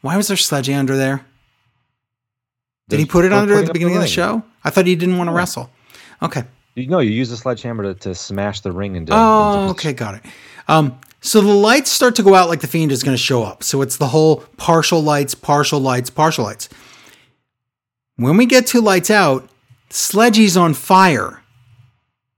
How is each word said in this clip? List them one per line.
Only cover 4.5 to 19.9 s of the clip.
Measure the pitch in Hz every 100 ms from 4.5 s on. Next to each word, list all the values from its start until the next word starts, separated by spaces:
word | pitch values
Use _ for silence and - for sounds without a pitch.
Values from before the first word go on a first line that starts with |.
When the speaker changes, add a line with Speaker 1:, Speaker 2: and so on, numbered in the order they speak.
| _
Speaker 1:
I | -
thought | - 180
he |
didn't | 180 180 180
wanna | 175
Speaker 2:
Yeah. | 170
Speaker 1:
wrestle. | 180 - 123 _ _ - - _
Okay. | - - 120 _ _ -
Speaker 2:
You, | 131
no, | 180
you | 117
use | 110 127
the | 117
sledgehammer | 131 117 120 113
to, | 98
to | 92 -
smash | 90 - 98 101 101
the | 98
ring | 87 101
into, | 92 80
Speaker 1:
Oh, | 208 226 220 208 202
Speaker 2:
into | 196
Speaker 1:
okay, | 180 156
got | 131 110 104
it. | - - - - -
Um, | 156 147 123 _ _
so | - 220
the | 202
lights | 202 208 262 269
start | - 254 233
to |
go | 196 196
out | 180
like | 170
the | -
Fiend | 165 160
is | 135
gonna | 139 127
show | - 131
up. | 104 -
So | - 139
it's | 135 -
the | 139
whole | 156 160 151 - _
partial | - 165 156 170
lights, | 151 147 143
partial | - - 143 147 147
lights, | 131 127 127
partial | - 165 156
lights. | 107 104 - - - - - _ _ _ _ _ _ _ _ _ _ -
When | 123 175
we | 240
get | 254 247
to | 240
lights | 214 185 170
out, | 214 175 131 - _ _ _ _